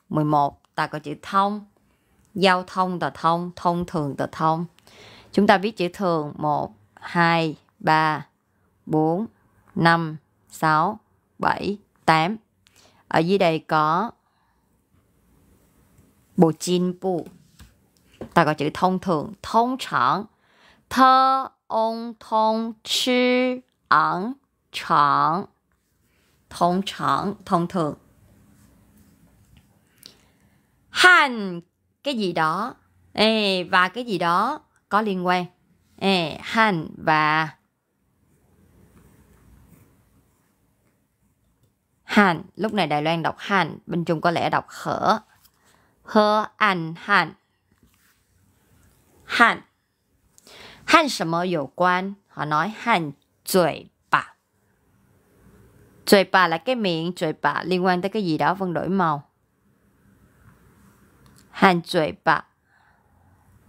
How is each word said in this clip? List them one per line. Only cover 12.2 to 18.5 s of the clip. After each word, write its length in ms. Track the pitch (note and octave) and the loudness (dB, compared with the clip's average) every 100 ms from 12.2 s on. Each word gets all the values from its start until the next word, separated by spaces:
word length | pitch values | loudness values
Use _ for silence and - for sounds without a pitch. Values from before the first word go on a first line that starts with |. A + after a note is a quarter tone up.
| E3 A3 _ _ _ _ _ _ - | 2 -4 _ _ _ _ _ _ -4
Ở 120 | E3 | 0
dưới 180 | E3 G3 | 2 2
đây 220 | F3 D#3+ | 2 0
có 520 | - D#3 D3+ E3+ A3+ - _ _ _ _ _ _ _ _ _ _ _ _ _ _ _ _ _ _ _ _ _ - | -2 0 0 0 -4 -10 _ _ _ _ _ _ _ _ _ _ _ _ _ _ _ _ _ _ _ _ _ 4
bộ 140 | E3 | 4
chin 480 | D3+ - F3+ F3+ F3+ | 4 -2 0 0 -4
bu. 260 | F#3 F3 - - _ - - _ _ _ _ - - | -4 -4 -6 -16 _ -20 -20 _ _ _ _ -20 -4
Ta 120 | F3 | 0
có 80 | D3+ | 0